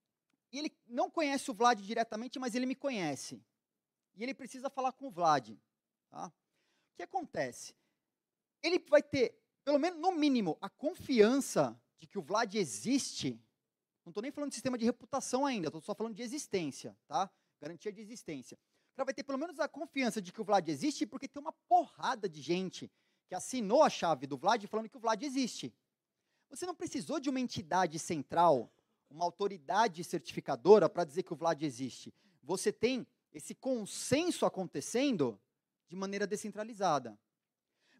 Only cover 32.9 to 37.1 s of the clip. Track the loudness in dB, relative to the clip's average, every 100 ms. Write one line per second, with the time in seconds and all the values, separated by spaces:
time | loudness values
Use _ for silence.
32.9 | 0 -6 _ _ -16 -14 -8 -4 -4 -4
33.9 | -8 0 2 2 0 0 0 -6 -6 -4
34.9 | 0 0 2 0 -2 _ _ _ _ _
35.9 | -8 -6 -4 -4 -4 -8 -10 -10 -2 2
36.9 | 2 0